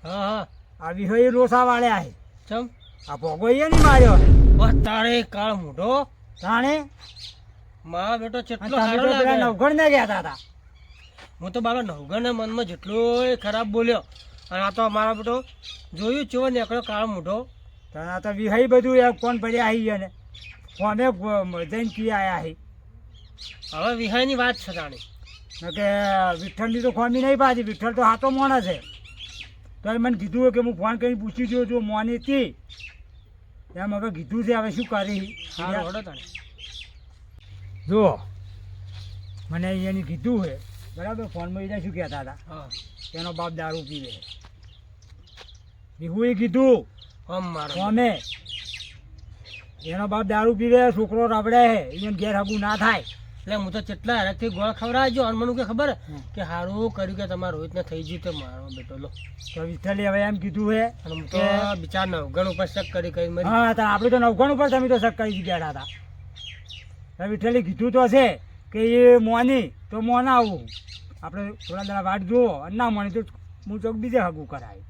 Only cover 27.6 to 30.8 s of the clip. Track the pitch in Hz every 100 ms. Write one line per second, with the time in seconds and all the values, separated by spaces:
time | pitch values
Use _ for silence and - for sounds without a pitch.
27.6 | 214 214 226 240 233 226 269 269 269 269
28.6 | 185 165 - - - - - - - -
29.6 | - - 202 226 240 220 190 226 254 240
30.6 | 240 185